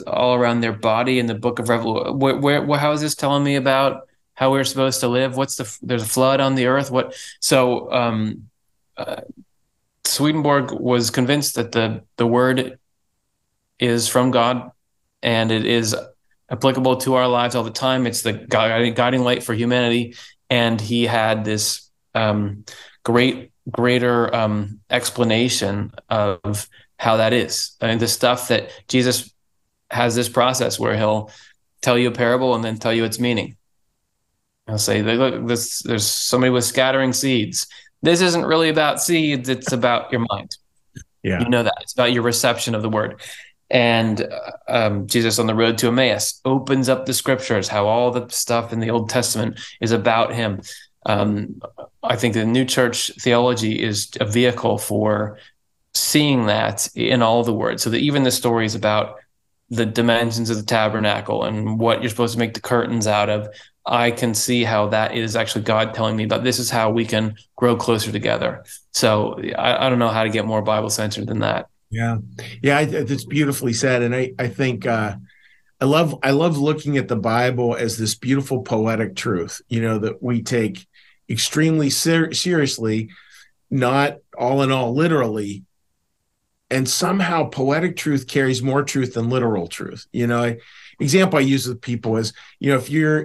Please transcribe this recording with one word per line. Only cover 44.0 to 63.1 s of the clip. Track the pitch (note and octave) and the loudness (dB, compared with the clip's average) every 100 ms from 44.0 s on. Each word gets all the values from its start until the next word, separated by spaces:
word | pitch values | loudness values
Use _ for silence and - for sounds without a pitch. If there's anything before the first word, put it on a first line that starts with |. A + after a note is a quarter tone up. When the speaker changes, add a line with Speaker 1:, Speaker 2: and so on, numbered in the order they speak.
| A2+ G#2 | 2 0
Speaker 1:
uh, | - - G2+ - - | -4 -8 -12 -14 -4
um, | A#2+ G#2+ G2+ G2 | 0 0 0 -2
Jesus | A#2+ A2+ G#2+ | 0 2 2
on | A2+ | 0
the | |
road | A2 A#2 A2+ | 2 2 2
to | A#2+ | 2
Emmaus | A#2+ B2+ G#2 - - | 4 2 2 -4 -4
opens | C3 C3+ - C3+ B2+ | 0 0 0 0 2
up | C3 | 0
the | C3+ | 0
scriptures, | C3 - C3 - A2+ - | -4 0 -2 0 -2 0
how | G#2+ G#2 | 0 2
all | A#2 B2 | 2 2
the | A#2+ G#2+ | 0 -4
stuff | - - A#2 A2+ | -6 -2 -2 -2
in | A2+ | -4
the | A2+ | -2
Old | A#2 G#2+ | -2 0
Testament | B2+ A#2 A#2 A2+ - - - | -2 0 -2 -4 -6 -14 -6
is | A2+ | 0
about | A#2 A#2+ A2+ - | 2 4 2 2
him. | A#2 A2 F#2+ - - - _ | 0 -4 -4 -10 -18 -20 _
Um, | - G2+ G#2 G#2 G#2 - - - - _ | -2 0 2 0 -4 -10 -16 -16 -20 _
I | C#3 A2+ | -2 0
think | A#2 | 0
the | G#2+ | 2
New | A2 B2 | 2 2
Church | C3 - B2 - - - | 2 2 2 0 -6 -4
theology | B2 A#2+ B2 A#2+ A2 A2 | 2 4 4 2 -2 -2
is | A2 G#2 - - | -2 -2 -4 -4
a | |
vehicle | A2 A2+ B2 - A2+ G#2 | 0 2 2 2 -2 -2
for | - G#2+ G#2+ G#2 G#2 - - _ _ _ _ | -2 -2 0 0 -4 -8 -20 _ _ _ _
seeing | - - D3+ D3 C3 G#2+ | -4 0 2 4 2 2
that | G#2+ A2 G#2 - | 2 0 -2 -6
in | - A#2 B2 | -2 0 2
all | A2+ A#2 | 4 2
the | A#2+ | 0
words, | A2 A#2 A2+ | 0 -2 -2
so | A2+ | -2
that | A#2 | 0
even | D3 C#3+ | 0 2
the | B2+ | 2
stories | A#2+ B2 A#2 A2 | 0 0 0 0
about | A2 G#2+ G#2 - - - _ _ _ - | 0 0 0 -2 -6 -20 _ _ _ -8
the | A#2 G#2+ | -2 -2
dimensions | A2+ A#2 A2+ A#2 A2+ A2+ | 2 2 4 2 -2 -2
of | A2 | -2
the | |
tabernacle | G#2 A2+ G#2+ G#2+ G#2+ G#2+ G#2+ G#2+ | 0 0 2 0 0 0 -2 -4
and | A2 G#2+ G#2+ A2 | -2 -4 -4 0
what | A2+ A2 | 0 0
you're | A#2+ | -2
supposed | G#2+ A#2 | -2 -2
to | A#2 | 0
make | A2+ | -4
the | A2+ | -4
curtains | - A#2+ - A#2 | -2 0 0 0
out | G#2+ | 0